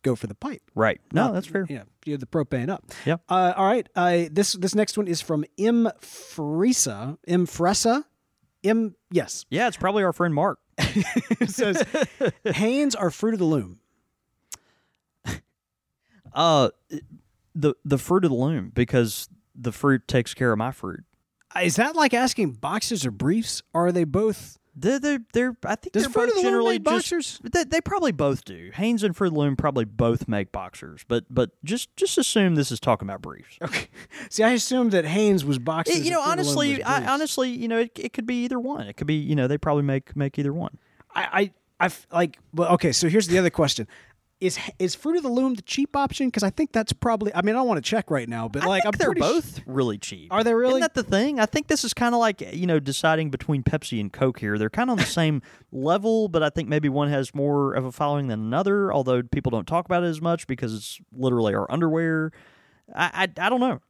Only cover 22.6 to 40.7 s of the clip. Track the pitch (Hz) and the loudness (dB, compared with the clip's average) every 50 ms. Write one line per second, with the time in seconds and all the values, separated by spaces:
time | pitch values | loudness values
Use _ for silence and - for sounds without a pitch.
22.6 | - 143 180 220 - - 240 175 135 127 104 98 113 143 190 226 220 - - - | -6 -4 -4 -4 -4 -4 -4 -2 -4 -4 -4 -2 0 0 0 0 -2 -4 -8 -10
23.6 | _ _ - 165 175 180 175 175 170 147 131 190 214 220 196 - - - - _ | _ _ 0 2 2 2 2 2 0 0 0 0 0 0 -2 -4 -12 -20 -20 _
24.6 | _ _ _ 139 135 202 269 277 262 294 285 262 226 _ - 226 247 254 233 _ | _ _ _ -2 0 0 0 2 0 -2 -2 -2 -6 _ 0 0 0 0 -2 _
25.6 | - 185 208 - - 370 - 392 - 269 233 440 466 480 440 392 359 381 381 - | -6 -6 -6 -6 -6 -4 -2 0 -2 0 0 2 2 2 2 2 2 4 4 4
26.6 | 453 453 466 330 311 302 330 359 330 - 349 339 277 - - - - 233 - 349 | 2 2 0 2 0 0 0 0 0 -2 -4 -4 -4 -6 -12 -12 -12 0 0 0
27.6 | 320 262 311 330 - - 392 403 339 269 180 139 151 143 139 - - - 92 82 | 2 2 0 -2 0 0 -2 0 0 0 0 2 0 0 0 -2 -6 -14 -16 -16
28.6 | 85 92 - - 196 233 240 214 202 202 165 - 202 180 160 151 147 143 135 - | -16 -14 -6 -2 0 0 0 2 0 -2 0 0 -2 0 2 2 0 2 0 0
29.6 | - 147 135 127 113 104 104 110 123 117 117 117 - - 110 101 98 - - 101 | 0 0 0 0 -2 -2 0 0 2 2 2 0 -2 -4 -4 -4 -4 -4 -8 -12
30.6 | 92 92 - - - 76 78 - - - 120 117 - _ 123 127 123 - _ _ | -12 -12 -14 -18 -18 -18 -18 -20 -6 -4 -4 -4 -4 _ 0 0 0 0 _ _
31.6 | - 147 214 247 - _ _ - 381 381 - - 254 - - 220 196 185 165 151 | -6 -6 -4 -4 -6 _ _ -2 -2 0 0 0 0 2 2 4 4 4 4 2
32.6 | 139 - 120 - - 131 117 - - 98 98 - - 76 71 - - - - _ | 0 0 -4 -2 0 0 0 0 -2 -10 -10 -10 -12 -14 -14 -14 -20 -20 -14 _
33.6 | 170 - - - - - _ - - _ - - - - - - 214 226 247 233 | -10 -6 -6 -6 -8 -8 _ -20 -20 _ -18 -18 -16 -8 0 2 4 4 4 2
34.6 | - - 254 254 247 233 196 180 160 147 170 202 214 208 196 180 139 143 139 127 | 0 0 0 2 2 4 2 2 2 2 0 2 4 4 4 4 2 0 -2 0
35.6 | 120 160 160 165 165 - 349 339 294 330 349 320 285 302 339 349 359 285 285 294 | -2 -2 -2 -2 0 0 0 0 0 0 0 0 0 0 0 0 0 0 2 2
36.6 | 285 285 277 - - 233 269 277 233 254 269 285 311 285 - - 254 254 240 247 | 2 0 0 -2 -2 -2 0 0 0 0 0 0 0 -2 -2 -2 -2 -2 -2 -4
37.6 | 233 226 226 226 233 233 _ - - 240 - - 226 233 247 240 240 247 262 247 | -4 -2 0 0 0 -2 _ -10 -10 -8 -6 -6 -4 -4 -4 -2 -2 -4 -4 -4
38.6 | 233 262 285 - 110 101 101 - 156 147 156 156 147 - 151 143 127 127 147 147 | -4 -6 -8 -8 -10 -12 -8 -6 -2 0 0 0 0 0 0 2 2 2 0 0
39.6 | - 160 147 147 143 139 135 135 - - - 147 143 139 - - 143 139 143 170 | 0 0 0 2 2 2 0 -2 -4 -6 -6 -4 -4 -2 -2 -2 -2 -2 -2 -4
40.6 | 175 - | -8 -8